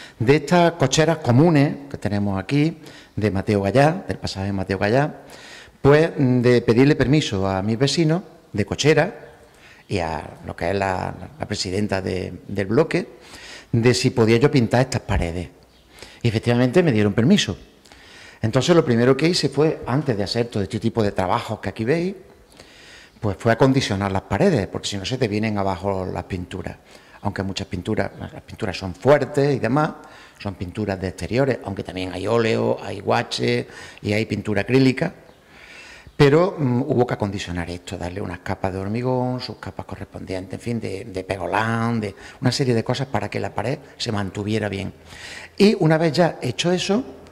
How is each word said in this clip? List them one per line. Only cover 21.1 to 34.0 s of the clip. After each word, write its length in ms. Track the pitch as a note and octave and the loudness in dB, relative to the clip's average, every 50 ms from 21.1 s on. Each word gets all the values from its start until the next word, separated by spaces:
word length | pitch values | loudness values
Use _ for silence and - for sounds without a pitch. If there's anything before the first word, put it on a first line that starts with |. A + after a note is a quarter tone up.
trabajos 480 | G2 - F#2 F2+ G#2+ A#2+ - - A2 - | 0 -2 -2 0 0 -2 -2 -4 -8 -8
que 100 | - G2+ | -8 -8
aquí 140 | - - A2 | -6 -4 -2
veis, 320 | A#2+ D#3 E3+ F3 F#3+ G#3 - - - - _ _ _ _ - - - - - - - - - - - _ - | -2 -2 -2 -2 -4 -6 -10 -14 -20 -20 _ _ _ _ -20 -20 -20 -20 -20 -20 -20 -20 -20 -20 -20 _ -6
pues 180 | - G#2 F#2 | -4 -4 -4
fue 160 | - - A#2 A2+ | 0 2 2 4
acondicionar 580 | - C#3 C3+ C3 C#3 C3 - G#2 F#2+ G2+ G2 | 4 4 4 4 2 0 0 -2 -2 -2 -2
las 120 | F#2+ F#2+ - | -2 -4 -4
paredes, 440 | - G2 G2+ F3 G3+ E3 A#2+ A2 | -2 0 2 2 2 2 2 0
porque 200 | - - F#2 - | -2 -6 -8 -8
si 100 | - - | -8 -8
no 80 | G2+ F#2 | -8 -6
se 120 | - C3 | -6 -4
te 120 | B2 C3 G2+ | -2 -2 -2
vienen 280 | G2+ G#2+ A2 A2 G#2 | 0 -2 -2 -2 -2
abajo 480 | G2+ G2 G2 F#2+ F2 F#2 G2+ G2 F#2+ F#2 | -2 -2 -2 -2 -2 -2 -4 -2 -2 -4
las 200 | F#2 F#2+ F2+ F2+ | -6 -6 -8 -8
pinturas. 500 | - G2 F2 F2+ - - F#2 E2+ - - - _ - - - - - - - | -8 -8 -8 -8 -8 -10 -10 -10 -12 -14 -16 _ -20 -20 -20 -20 -20 -16 -10
Aunque 200 | - G#2 - - | -8 -8 -6 -6
muchas 260 | F#2+ F#2+ F#2 - G2 | -6 -6 -6 -8 -8
pinturas, 440 | - - F2+ F2 A2 G#2+ G2 G2 G2+ - - | -8 -8 -8 -4 -4 -4 -2 -4 -6 -8 -12
las 220 | G2 - - - | -14 -14 -14 -16
pinturas 360 | - - - - A2 F#2+ F2 | -18 -16 -12 -10 -8 -8 -8
son 160 | - F#2+ F#2 E2+ | -8 -8 -10 -8
fuertes 600 | - - C3 D3 C#3+ C3+ - - C#3 C#3 C#3+ C#3 | 0 4 4 4 4 2 0 0 0 2 2 2
y 40 | A2+ | 0
demás, 320 | A2+ A2+ C3 D3+ D#3 F3 - - - - - - - - - - | 0 0 0 0 0 -2 -4 -8 -18 -20 -20 -20 -20 -20 -16 -12
son 160 | - G2+ F2+ | -10 -10 -8
pinturas 440 | - F#2+ F2+ - A2 G#2+ G2 F#2+ F2+ | -8 -10 -8 -6 -4 -4 -4 -4 -4
de 80 | F#2+ F#2 | -4 -6
exteriores, 500 | - - F2 D#2+ G#2 B2+ C#3 C3+ A#2 - - | -6 -6 -6 -4 -2 0 0 0 -2 -4 -6
aunque 200 | G2 G2 - - | -10 -10 -8 -10
también 280 | - F2 F#2 F#2 F#2 | -10 -8 -8 -8 -8
hay 160 | F2 F2+ F#2+ | -8 -6 -4
óleo, 500 | G#2 A#2 A#2 A2+ A2+ A2+ A#2 A2+ A#2 A#2 - - | -2 0 0 2 2 0 0 0 -2 -2 -4 -6
hay 160 | G2+ G2+ G2 | -10 -12 -6
guache 640 | G2 A2 A2+ A#2+ A#2 - - - B2 A#2+ A#2+ B2 B2+ - - - - - - - | -2 -2 0 0 -2 -2 -4 -4 -2 0 0 -2 -4 -6 -12 -18 -18 -20 -16 -8